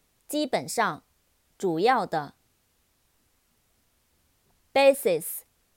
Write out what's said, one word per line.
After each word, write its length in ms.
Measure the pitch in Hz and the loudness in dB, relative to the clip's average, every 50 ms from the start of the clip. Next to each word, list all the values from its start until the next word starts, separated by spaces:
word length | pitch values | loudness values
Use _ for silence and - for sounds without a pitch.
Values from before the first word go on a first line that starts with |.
| _ _ _ _ _ - | _ _ _ _ _ -8
基 160 | - 302 302 | -4 -4 -4
本 200 | 277 - 180 139 | -2 -4 -4 -6
上， 380 | 160 - 240 220 185 156 - - _ _ _ _ _ _ _ _ _ _ - | -4 -4 -2 -2 -2 -4 -6 -12 _ _ _ _ _ _ _ _ _ _ -4
主 240 | - 185 160 160 | -2 -2 0 2
要 240 | 190 240 262 233 185 | 2 2 2 2 0
的。 300 | - - 156 143 143 - _ _ _ _ _ _ _ _ _ _ _ _ _ _ _ _ _ _ _ _ _ _ _ _ _ _ _ _ _ _ _ _ _ _ _ _ _ _ _ _ _ _ _ _ _ _ _ - | -2 -4 -6 -6 -6 -14 _ _ _ _ _ _ _ _ _ _ _ _ _ _ _ _ _ _ _ _ _ _ _ _ _ _ _ _ _ _ _ _ _ _ _ _ _ _ _ _ _ _ _ _ _ _ _ 2
Basis, 680 | 269 277 269 277 - - 220 175 156 175 - - - - _ _ _ _ _ _ | 4 6 6 4 4 2 -2 -2 -2 -4 -8 -12 -14 -16 _ _ _ _ _ _